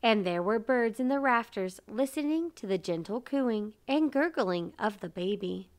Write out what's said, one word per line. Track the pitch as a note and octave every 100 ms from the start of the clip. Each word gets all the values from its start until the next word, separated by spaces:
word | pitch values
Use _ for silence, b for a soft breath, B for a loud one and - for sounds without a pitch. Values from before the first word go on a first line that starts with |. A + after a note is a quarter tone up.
And | A#3 G#3+ F#3
there | F3
were | F3 A3+
birds | G#3+ B3+ A#3 G#3
in | B3+
the | C#4
rafters | C4+ A#3+ A#3 - F#3 F#3 -
listening | G#3+ C4+ D4 D4 D#4+ E4+ -
to | G3+
the | F#3+
gentle | - E3 E3 A3
cooing | B3 C#4 B3+ A3 G#3 - -
and | C#4 D#4
gurgling | C4+ E4 D#4+ G3+ F3 E3+ -
of | A3 G#3
the | E3+
baby. | E3+ F3+ G3+ F#3+ F#3 F#3+